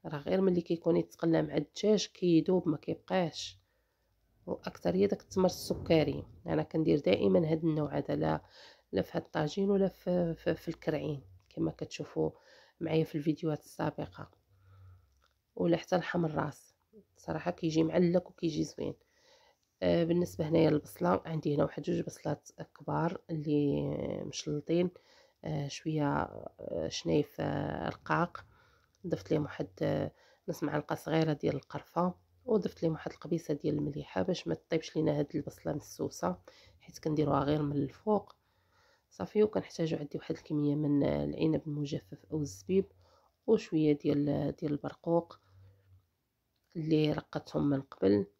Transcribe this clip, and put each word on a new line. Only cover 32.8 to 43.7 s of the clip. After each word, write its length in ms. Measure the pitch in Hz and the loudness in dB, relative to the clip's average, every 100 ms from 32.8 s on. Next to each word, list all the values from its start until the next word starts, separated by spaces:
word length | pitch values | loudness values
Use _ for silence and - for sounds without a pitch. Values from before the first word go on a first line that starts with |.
لهم 100 | 165 | -2
واحد 180 | 160 160 | -2 -8
القبيصه 420 | - 151 170 - | -10 -4 -4 -2
ديال 200 | 147 160 | -4 -2
المليحه 480 | 147 147 147 143 185 | -2 -4 -6 -6 -2
باش 260 | 185 175 170 | -2 -2 -2
ما 80 | 160 _ | -6 _
طيبش 260 | 165 - 160 | -4 -2 0
لينا 220 | 160 147 | 0 2
هاد 80 | 143 | 0
البصله 380 | - - - 165 | -4 -8 -10 -6
مسوسه، 640 | 156 - - 151 - 180 180 - - - _ | -6 -8 -8 -8 -4 -4 -4 -12 -20 -20 _
حيت 180 | - - | -20 -8
كنديروها 420 | 165 151 143 139 | -4 0 2 2
غير 220 | 139 151 | 2 0
من 140 | 147 143 | 0 -2
الفوق. 600 | 135 - 220 208 - - _ _ _ _ _ _ _ | -4 -6 -2 -2 -2 -20 _ _ _ _ _ _ _
صافي، 320 | - 185 214 | -10 -4 2
وكنحتاجو 540 | 208 185 - - 160 160 | 2 2 -6 -4 -2 -2
عندي 220 | 147 151 | -6 -10
واحد 160 | - | -6
الكميه 400 | 156 - 151 147 | -8 -4 0 2
من، 280 | 143 147 143 | 2 2 4
آه، 220 | 147 147 | 2 2
العنب 380 | 147 151 160 156 160 | -2 0 0 0 -2
المجفف 600 | 147 143 147 - - _ | -4 -4 -6 -10 -20 _
او 80 | 156 | -6
الزبيب، 520 | 143 - - 190 196 _ _ _ _ _ - | -6 -8 0 0 0 _ _ _ _ _ 2
وشويه 460 | 220 - | 2 2